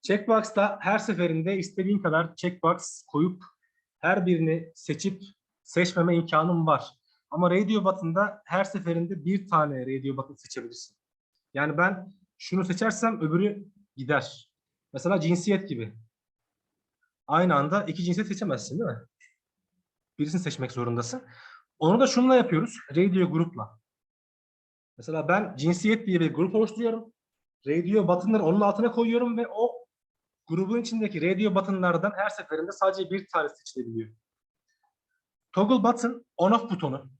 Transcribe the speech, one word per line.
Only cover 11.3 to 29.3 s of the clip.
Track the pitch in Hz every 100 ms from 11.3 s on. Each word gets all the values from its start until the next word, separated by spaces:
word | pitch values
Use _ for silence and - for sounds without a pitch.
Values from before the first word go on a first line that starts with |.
| _ _
Yani | 139 151 151
ben | 185 190 - _ _ _
şunu | - 185
seçersem | 180 185 220 214 226 208
öbürü | 156 170 208 202 - _ _ 135
gider. | 131 143 - - _ _ _ _ _
Mesela | - 175 196
cinsiyet | 160 175 202 196 196
gibi. | 123 107 - _ _ _ _ _ _ _ _ _ _ _ _ -
Aynı | 156 180
anda | 147 147 202
iki | 202 160
cinsiyet | 175 175 214
seçemezsin, | 196 156 127 - 160
değil | 208
mi? | 113 - _ - _ _ _ _ _ _ _ _ -
Birisini | 151 175
seçmek | 160 - 127
zorundasın. | 123 120 117 117 254 - - - - _ _
Onu | 156 220
da | 262
şununla | 247 254
yapıyoruz. | 254 - 160 233 - -
Radio | 147 190 185 165
grupla. | 156 170 135 107 _ _ _ _ _ _ _ _ _ _ _ _ -
Mesela | 113 156 151
ben | 190 190 127
cinsiyet | 156 175 214 226 226
diye | 180
bir | 160
grup | 143 185
oluşturuyorum. | 214 214 220 233 226 226 _ _ _ _ _ 135
Radio | 160 175 214 175
button'ları | 180 190 220
onun | 165 202
altına | 202 202 233
koyuyorum | 233 233 233 247